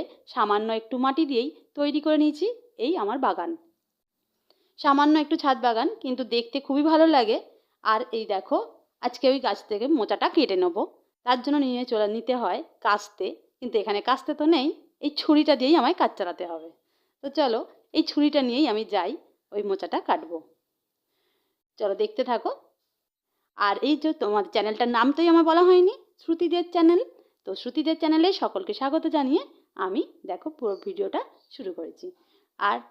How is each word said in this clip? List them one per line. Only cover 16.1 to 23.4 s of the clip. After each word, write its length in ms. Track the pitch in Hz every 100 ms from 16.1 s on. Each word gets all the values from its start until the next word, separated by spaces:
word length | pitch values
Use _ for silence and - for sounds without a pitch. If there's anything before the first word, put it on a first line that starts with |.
| -
চালাতে 280 | 180 170 175
হবে। 220 | 165 165 - _ _ _ _
তো 20 | 277
চলো 300 | 311 277 226 339 _ _
এই 100 | 294
ছুরিটা 380 | 311 - 294 285
নিয়েই 240 | 254 240 302
আমি 140 | 214
যাই 280 | 220 202 180 294 _ _ _
ওই 100 | 208
মোচাটা 360 | 202 196 - 269
কাটবো। 380 | - - 311 170 - _ _ _ _ _ _ _ _ _ _ _ _ -
চলো 160 | 208
দেখতে 280 | 196 214 -
থাকো। 260 | 254 233 381 554 _ _ _ _ _ _ _ _